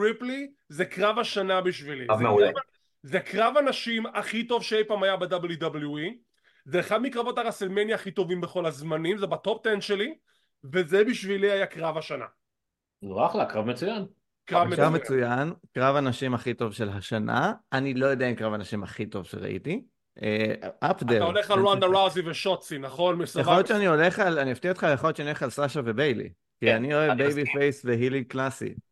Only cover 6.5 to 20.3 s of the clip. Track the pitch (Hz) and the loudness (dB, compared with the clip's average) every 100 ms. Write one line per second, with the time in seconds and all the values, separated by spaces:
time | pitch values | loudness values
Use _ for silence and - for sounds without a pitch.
6.5 | _ - 175 - 214 254 233 240 240 233 | _ -4 -2 0 0 -2 -4 -4 -2 -4
7.5 | - 190 196 214 208 190 175 175 180 170 | -4 -4 -2 0 -2 -4 -4 -2 -2 -4
8.5 | 180 165 135 156 156 165 208 190 160 196 | -2 -4 -4 -4 -4 -2 -2 -2 -4 -2
9.5 | 220 220 208 - 196 240 320 _ _ _ | -2 0 -2 0 -2 -2 -8 _ _ _
10.5 | _ 135 170 165 190 220 233 190 196 202 | _ -4 -2 2 4 4 2 -2 0 2
11.5 | 196 185 165 165 156 156 139 110 _ _ | 2 -2 -4 -4 -4 -6 -8 -10 _ _
12.5 | _ _ _ _ _ 98 95 160 214 139 | _ _ _ _ _ -6 2 2 2 -2
13.5 | 107 107 123 180 220 190 _ _ _ - | -2 -2 -2 -4 -4 -8 _ _ _ -2
14.5 | 185 175 170 151 160 - 135 120 123 151 | 2 2 4 4 2 0 0 2 0 -2
15.5 | - - - 131 143 135 120 131 123 123 | -6 -8 0 2 4 2 0 -2 -2 -2
16.5 | 117 117 101 107 98 - 113 110 117 170 | -2 -2 -2 -4 -4 -4 -2 0 0 0
17.5 | 220 - 131 139 127 135 131 127 110 110 | -2 -4 -2 -2 0 2 2 0 -2 -2
18.5 | 104 95 104 92 - 107 101 87 101 98 | -4 -4 -6 -6 -8 -8 -8 -10 -8 -6
19.5 | 95 135 208 - _ _ - 107 | -6 -6 -8 -8 _ _ -8 -2